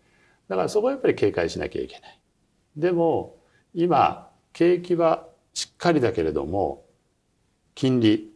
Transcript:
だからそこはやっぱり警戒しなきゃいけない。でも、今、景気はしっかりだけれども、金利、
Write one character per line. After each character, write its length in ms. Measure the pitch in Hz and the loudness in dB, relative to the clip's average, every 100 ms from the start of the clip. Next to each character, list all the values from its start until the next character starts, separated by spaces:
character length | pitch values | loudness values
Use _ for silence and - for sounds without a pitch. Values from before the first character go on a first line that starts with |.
| _ _ _ _ - | _ _ _ _ -6
だ 80 | 185 | -4
か 60 | |
ら 60 | - | -2
そ 120 | 208 | 0
こ 60 | 247 | -2
は 40 | |
や 60 | 277 | 0
っ 40 | |
ぱ 60 | 180 | -2
り 80 | - | 0
警 160 | 104 | 0
戒 180 | 92 82 | 0 -4
し 100 | 90 | -4
な 100 | 76 | -8
き 100 | - | -8
ゃ 20 | |
い 60 | 64 | -10
け 100 | - | -14
な 80 | - | -20
い。 100 | _ _ _ _ _ _ 151 | _ _ _ _ _ _ -4
で 160 | 175 | -2
も、 460 | 170 165 113 - - _ _ _ | 0 0 0 -6 -16 _ _ _
今、 560 | 170 175 139 85 - - _ _ | -4 0 2 2 0 -16 _ _
景 280 | - 170 175 | 0 2 2
気 160 | 175 170 | -2 0
は 300 | 165 170 - _ _ | 2 0 -4 _ _
し 160 | - - | -12 -12
っ 60 | - | -2
か 160 | 175 | 2
り 80 | 151 | 2
だ 100 | 117 | 2
け 100 | 87 | 0
れ 120 | 80 | -2
ど 120 | 73 73 | -2 -4
も、 380 | 98 80 69 _ _ _ _ _ _ _ _ _ | -4 -4 -6 _ _ _ _ _ _ _ _ _
金 280 | - 131 127 | -4 0 4
利、 320 | 110 110 - | 4 2 -2